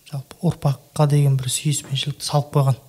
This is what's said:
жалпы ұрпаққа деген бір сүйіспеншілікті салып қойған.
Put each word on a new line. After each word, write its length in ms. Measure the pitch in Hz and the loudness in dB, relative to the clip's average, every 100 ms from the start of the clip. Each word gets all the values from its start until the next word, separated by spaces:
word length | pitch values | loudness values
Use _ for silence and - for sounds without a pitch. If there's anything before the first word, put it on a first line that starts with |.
| - | -14
жалпы 300 | 143 - - 175 | -14 -14 -4 -2
ұрпаққа 600 | - 147 135 - - 151 | 0 0 -2 -4 0 2
деген 240 | 147 143 135 | 4 4 2
бір 120 | 127 | 0
сүйіспеншілікті 720 | - 151 139 - 135 - 139 | -4 -2 -4 -4 -4 -4 -6
салып 300 | - 151 - 147 | -2 -2 0 0
қойған. 220 | 135 127 | 2 0